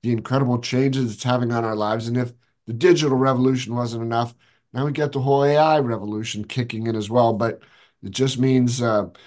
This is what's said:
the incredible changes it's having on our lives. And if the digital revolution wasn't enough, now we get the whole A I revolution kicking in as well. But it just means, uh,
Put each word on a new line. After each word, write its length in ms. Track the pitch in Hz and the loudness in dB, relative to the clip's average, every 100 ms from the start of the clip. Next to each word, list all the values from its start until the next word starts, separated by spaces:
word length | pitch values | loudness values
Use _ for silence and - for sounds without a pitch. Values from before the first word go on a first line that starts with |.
the 100 | 117 | -4
incredible 440 | 117 113 131 127 123 | -4 0 0 2 0
changes 540 | 120 127 135 135 123 | -2 0 0 0 -2
it's 100 | 107 127 | -4 -2
having 260 | 123 120 | 0 0
on 140 | 120 113 | -2 -4
our 100 | 107 | -2
lives. 320 | 104 110 117 | -2 -2 -2
And 80 | 120 | -2
if 160 | 123 - _ _ - | -4 -8 _ _ -12
the 60 | |
digital 460 | 113 180 160 151 131 | 2 4 4 4 2
revolution 580 | 135 127 131 131 107 120 | 2 2 2 0 -2 -4
wasn't 280 | 117 117 | -4 -4
enough, 320 | 117 117 117 - _ _ _ | -2 -2 -2 -6 _ _ _
now 140 | 123 143 | -4 -4
we 80 | |
get 180 | 147 143 | -2 -2
the 80 | 143 | 0
whole 240 | 131 139 | 2 4
A 140 | 143 147 | 4 4
I 240 | 156 156 | 4 4
revolution 640 | 127 113 104 107 113 104 104 | 0 -4 -6 -6 -6 -8 -6
kicking 420 | 127 117 113 113 | -4 -4 -4 -4
in 80 | 110 | -4
as 140 | 104 | 0
well. 240 | 120 117 | 2 2
But 280 | 107 117 - _ _ _ _ | 2 -2 -4 _ _ _ _
it 100 | 101 | -10
just 280 | 98 135 131 | -2 -2 0
means, 420 | 131 131 123 123 | 2 4 2 0
uh, 260 | 120 107 92 - | 0 0 -2 -8